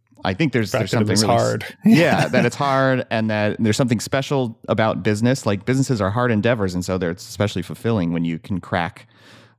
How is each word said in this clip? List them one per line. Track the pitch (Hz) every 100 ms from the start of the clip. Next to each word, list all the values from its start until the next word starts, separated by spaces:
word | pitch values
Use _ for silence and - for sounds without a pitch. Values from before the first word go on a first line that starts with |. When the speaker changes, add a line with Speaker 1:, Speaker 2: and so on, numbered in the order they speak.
| _ -
Speaker 1:
I | -
think | 95 131
there's, | 120 104
Speaker 2:
The | 120
fact | 101
Speaker 1:
there's | 117 107
Speaker 2:
that |
it | 101
Speaker 1:
something |
Speaker 2:
was |
Speaker 1:
really | 107
s- | 117
Speaker 2:
hard. | 117 117 - -
<laughs> |
Speaker 1:
Yeah, | - 226 170 98 78
that | 127
it's | 120 -
hard | 143 135 135 131 -
and | 113 110
that | 107 107 -
there's | 110 107
something | 127 113
special | - 139 139 139 120 113 -
about | 104 110 -
business. | 101 104 120 - -
Like, | 104
businesses | - 131 135 120
are | 95
hard | 101 123
endeavors, | 107 117 120 95
and | 90
so | 90 92
they're | 90
especially | 87 - - 101 95
fulfilling | 85 - 113 113 85
when | 85
you | 85 82
can | - 95
crack, | - 95 85 - - _ - - -